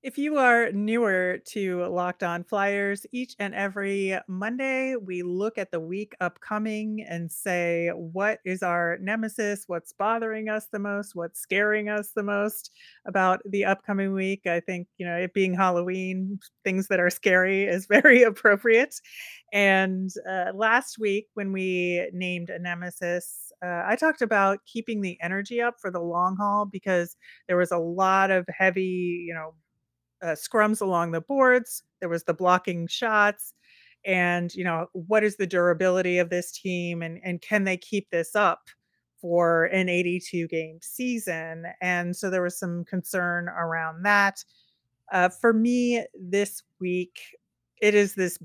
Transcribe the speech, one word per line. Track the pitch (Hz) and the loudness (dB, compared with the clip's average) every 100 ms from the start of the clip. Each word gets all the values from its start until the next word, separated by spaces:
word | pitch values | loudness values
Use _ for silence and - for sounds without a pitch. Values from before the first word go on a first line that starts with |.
If | 269 262 | -10 -4
you | 285 302 | -2 2
are | 254 233 233 | 4 4 2
newer | 202 208 226 226 185 180 180 - | 0 0 0 2 2 2 -2 -6
to | - 196 180 175 | -4 -2 -2 -2
Locked | 180 180 180 | -2 -2 -4
On | 180 175 | -4 -4
Flyers, | 175 208 196 202 202 202 - | -4 -2 0 0 -2 -4 -8
each | 247 254 - | -8 -8 -8
and | 202 | -8
every | 190 196 196 196 196 190 185 - | -4 -6 -4 -4 -2 -2 -4 -6
Monday, | 185 208 247 269 262 262 | -6 -6 -4 -4 -2 -2
we | 254 190 180 | -4 -6 -6
look | 180 180 208 220 | -4 -2 -4 -4
at | 190 | -6
the | 170 | -6
week | 160 185 208 - | -6 -8 -8 -6
upcoming | 180 - - 214 214 214 214 214 | -6 -6 -8 -4 -4 -4 -6 -6
and | - 170 170 | -8 -8 -8
say, | - - 180 170 170 170 | -8 -4 -2 0 0 0
"What | 170 170 175 202 220 | -4 -8 -2 -2 -2
is | - 185 | -4 -4
our | 185 175 170 175 | 0 0 0 -2
nemesis? | 190 220 220 214 208 202 - | -4 -4 -4 -4 -4 -4 -6
What's | 175 - | -8 -8
bothering | - 202 226 226 220 214 | -4 -2 0 -2 -6 -4
us | 214 214 | -6 -6
the | 214 | -6
most? | 202 202 202 180 | -4 -4 -6 -8
What's | 170 - | -10 -10
scaring | - 196 208 214 208 | -4 0 2 2 0
us | 208 208 | -4 -4
the | - | -6
most | 202 202 208 - - _ - _ - | -2 0 -2 -4 -16 _ -20 _ -4
about | 190 185 185 | 2 2 2
the | 202 196 | 0 0
upcoming | 196 196 - 196 196 | 2 0 0 -2 0
week?" | 190 190 196 180 | 0 -2 -2 -2
I | 170 | -2
think, | 170 180 175 _ | -2 -8 -8 _
you | |
know, | 175 170 | -6 -4
it | 175 | -2
being | 202 190 | 0 0
Halloween, | 180 190 175 175 185 185 185 190 202 - _ | 2 2 2 0 -4 -4 -4 -4 -8 -12 _
things | - 185 190 | -2 -2 0
that | 190 | 2
are | 175 | 2
scary | - - 185 185 196 | 2 4 4 4 2
is | 196 185 190 | 0 -2 4
<laughs> | |
very | 208 302 254 | 6 10 10
appropriate. | 233 202 - 202 240 226 277 - - - - - _ | 8 6 4 4 6 4 4 -2 -18 -20 -18 -20 _
And, | 202 196 190 190 185 190 - - | 2 4 4 2 0 -4 -8 -6
uh, | 185 180 | -4 -4
last | 190 220 233 262 - | 0 2 2 0 -4
week | 214 196 214 | -2 -2 -4
when | - 196 | -8 -4
we | 190 190 180 180 175 - | -2 -2 0 0 -2 -4
named | 180 185 180 170 | -6 -6 -6 -8
a | 180 | -8
nemesis, | 175 175 180 - 175 175 175 - - _ | -8 -8 -8 -6 -4 -4 -6 -14 -16 _
uh, | 180 175 | -8 -4
I | 175 220 | -2 2
talked | 320 311 | 2 0
about | 226 214 196 - | 0 2 2 0
keeping | _ 226 226 220 | _ -10 -6 -4
the | 190 175 | -4 -6
energy | 170 190 202 233 | -6 -6 -4 -2
up | 240 240 | -2 -4
for | 196 | -8
the | 180 | -6
long | 170 170 180 190 | -4 0 0 0
haul | 208 208 208 | 0 0 -2
because | 190 196 180 175 - - - _ | -6 0 0 0 -8 -20 -20 _
there | 180 | 0
was | 175 | 2
a | 175 | 0
lot | 165 175 190 190 190 | -2 2 4 6 4
of | 190 180 | 2 0
heavy, | - 190 180 190 185 180 175 170 | 2 2 2 -2 -2 -4 -4 -8
you | |
know, | 165 160 160 _ _ _ _ _ _ | -10 -12 -16 _ _ _ _ _ _
uh, | 170 | -6
scrums | 151 - 226 214 214 | -6 -2 2 2 2
along | 196 175 170 | 0 0 0
the | 165 | -4
boards. | 165 277 262 247 233 - _ _ | -2 2 6 4 2 -12 _ _
There | 180 | -4
was | 170 | -4
the | - | -2
blocking | 165 180 180 190 175 170 | 0 4 4 2 -4 -4
shots. | - 233 214 208 208 - - _ _ _ _ | -4 0 4 4 2 -10 -16 _ _ _ _
And, | 202 185 175 175 175 | -2 2 2 2 -2
you | 190 | -4
know, | 180 165 175 | -2 -2 -4
what | 185 170 214 | -10 2 2
is | 214 202 | 2 0
the | 190 | -2
durability | 185 175 165 185 180 180 180 | 2 4 4 4 2 2 2
of | 175 | 2
this | 175 175 | -2 -4
team, | - 190 180 175 170 | -8 -6 -4 -4 -6
and, | 165 170 | -8 -8
and | 190 175 | -8 -8
can | - 214 | -2 0
they | 190 185 | 0 -2
keep | - 208 202 | -2 -6 -2
this | 170 165 | -4 -2
up | 208 202 - _ - _ _ _ _ | 2 2 2 _ -20 _ _ _ _
for | 175 170 170 165 165 | -2 2 4 4 4
an | 190 180 | 2 0
eighty-two | 175 175 180 - 180 165 | 0 0 -2 -4 -6 -4
game | 165 160 160 | -4 -6 -12
season? | - - 247 233 208 165 165 165 170 - | -16 -6 -4 -4 -6 -8 -8 -12 -14 -6
And | 180 180 175 180 | -2 -2 -2 -4
so | 196 | -2
there | 185 | -2
was | 180 - | -2 -4
some | 180 170 | -6 -6
concern | 170 185 - 190 175 175 175 | -4 -6 -4 -2 0 -2 -4
around | 170 170 165 160 160 | -4 -4 -2 -4 -4
that. | 190 208 196 196 - _ _ _ _ _ - | 2 4 2 -2 -18 _ _ _ _ _ -4
Uh, | 190 180 | 2 2
for | - 233 | 4 2
me | 220 233 247 240 240 - - | 4 2 2 2 0 -4 -14
this | 185 196 202 - _ _ | -4 -2 -2 -6 _ _
week, | 180 180 180 - - - _ _ _ _ | -4 -2 -4 -10 -20 -20 _ _ _ _
it | 208 | 4
is | 208 202 196 | 6 4 0
this | 180 - | -4 -4